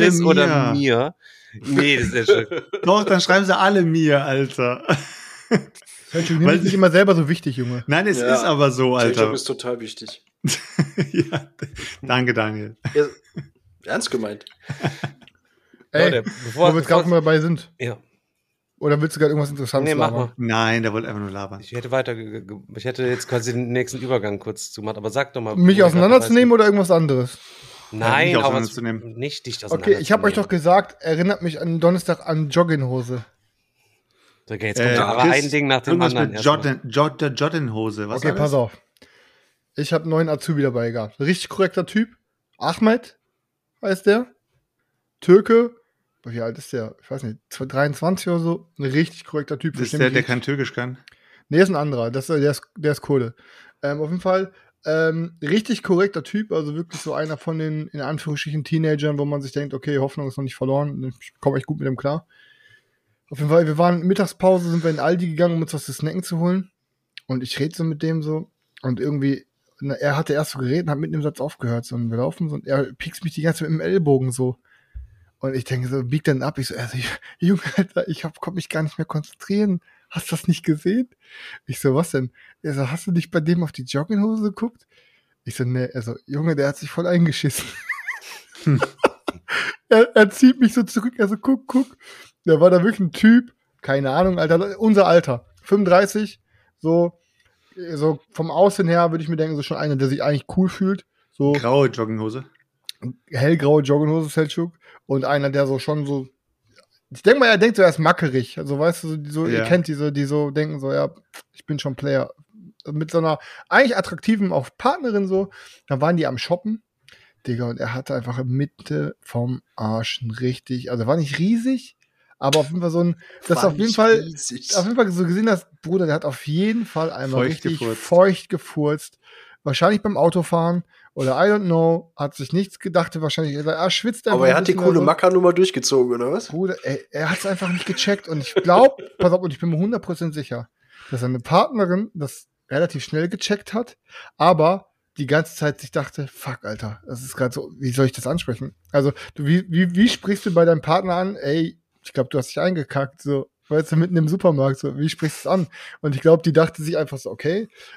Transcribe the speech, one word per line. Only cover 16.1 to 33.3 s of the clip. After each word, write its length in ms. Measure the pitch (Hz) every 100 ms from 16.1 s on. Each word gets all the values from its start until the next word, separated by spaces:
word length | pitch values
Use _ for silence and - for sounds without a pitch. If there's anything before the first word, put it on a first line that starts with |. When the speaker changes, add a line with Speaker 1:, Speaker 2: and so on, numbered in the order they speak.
Speaker 1:
Leute, 120 | 127
bevor 460 | 104 - 120 117 175
Speaker 3:
wo 40 | 165
wir 40 |
jetzt 100 | 135
Speaker 1:
bevor 80 | 170
Speaker 3:
gerade 100 | 170
mal 60 | 170
dabei 240 | 156 160
sind. 320 | 165 165 - -
Speaker 1:
Ja. 200 | 120 107 _ _ _ _ _ _ _ -
Speaker 3:
Oder 220 | 147 147
willst 140 | 156 151
du 40 |
gerade 100 | 151
irgendwas 200 | 147 143
Interessantes 400 | 143 127 139 147
Speaker 1:
Nee, 40 | 147
mach 160 | 151
Speaker 3:
labern? 180 | 120 120
Speaker 1:
mal. 40 | -
Speaker 2:
Nein, 460 | 113 113 113 113
der 100 | 113
wollte 140 | 107 123
einfach 120 | 107
nur 100 | 101
labern. 300 | 98 98 98
Speaker 1:
Ich 120 | 107
hätte 180 | 120 120
weiter 220 | 131 127 113
ge-, 240 | 107 110
ge-, 180 | 95 104 - 113
ich 80 | 120
hätte 220 | 127 127
jetzt 220 | 123 -
quasi 240 | 123 113
den 160 | 120 120
nächsten 280 | 123 123 131
Übergang 380 | 123 127 104 101
kurz 340 | 110 101 -
zu 100 | -
machen, 140 | 107 104
aber 140 | 110
sag 220 | 123 135 131
doch 60 |
mal, 160 | 110 139
Speaker 3:
Mich 200 | 180 196
Speaker 1:
wo 0 |
wir 100 | 180
Speaker 3:
auseinanderzunehmen 140 | 165
Speaker 1:
gerade 100 | 190 254
dabei 160 | - 233
sind. 120 | 247 233
Speaker 3:
oder 100 | 208
irgendwas 260 | 202 180
anderes? 480 | 170 156 127 123 - - - - - -
Speaker 1:
Nein, 360 | 110 117 135 175
Speaker 2:
Ja, 100 | 131
nicht 0 |
Speaker 1:
aber 80 | 135
Speaker 2:
auseinanderzunehmen. 680 | 131 110 120 117 113 117 113
Speaker 1:
nicht 320 | 143 - 127
dich 180 | - 104
Speaker 3:
Okay, 280 | 160 208 196
ich 120 | 156
hab 120 | 208 208
euch 100 | 208
Speaker 1:
auseinanderzunehmen. 100 | 196
Speaker 3:
doch 40 |
gesagt, 540 | 180 160 190 202 -
erinnert 400 | 165 160 180 202
mich 180 | 170 151
an 180 | 165 165
Donnerstag 480 | 170 180 180 165 -
an 200 | 156 151
Jogginghose. 720 | 165 170 151 131 127 120 123 -